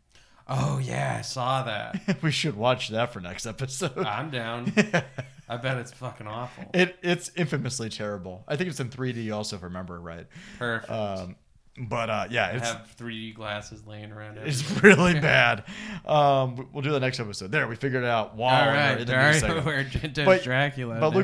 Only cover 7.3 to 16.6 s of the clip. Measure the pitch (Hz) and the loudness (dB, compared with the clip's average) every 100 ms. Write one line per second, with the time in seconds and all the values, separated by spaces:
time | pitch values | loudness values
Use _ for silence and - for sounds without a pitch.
7.3 | - 170 147 127 - 113 - 104 101 90 | -4 -2 -2 -4 -4 -6 -6 -6 -6 -8
8.3 | 90 - 143 180 147 127 - 127 117 110 | -12 -6 -4 -4 -4 -8 -4 -4 -4 -4
9.3 | 104 104 104 90 90 92 87 85 85 - | -4 -6 -8 -8 -10 -10 -10 -12 -12 -14
10.3 | - - - 123 113 - 113 104 95 90 | -18 -18 -8 -4 -4 -4 -4 -4 -4 -8
11.3 | 90 _ _ _ - 120 120 113 107 95 | -12 _ _ _ -12 -6 -4 -2 -2 -2
12.3 | 117 98 92 117 107 - - 117 113 110 | 0 0 0 -4 -4 -10 -14 -12 -10 -10
13.3 | 107 107 104 104 110 107 107 107 107 107 | -10 -8 -8 -10 -16 -16 -14 -14 -14 -16
14.3 | 107 151 135 147 208 208 143 180 165 147 | -10 -4 -2 -2 6 10 10 8 4 6
15.3 | 131 120 117 - 202 214 196 - 151 143 | 6 6 4 -4 -12 -12 -8 0 4 6
16.3 | 139 131 123 | 4 2 -2